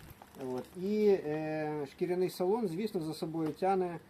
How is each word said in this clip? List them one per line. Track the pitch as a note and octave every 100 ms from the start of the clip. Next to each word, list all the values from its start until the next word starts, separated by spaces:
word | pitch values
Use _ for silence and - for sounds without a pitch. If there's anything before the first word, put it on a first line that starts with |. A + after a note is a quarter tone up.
| - - - - C3
От. | B2+ - F#3
І, | F#3 G#3+ G#3
е, | F#3+ D3+ D3+ D#3 D#3 D#3 D3+ C#3
шкіряний | - E3+ F3+ F#3
салон, | - F3+ A3 G#3+
звісно, | D#3+ A3 F#3+
за | D#3+
собою | D3+ E3 D#3+ D#3
тягне, | D3 F#3 G3 F3+ E3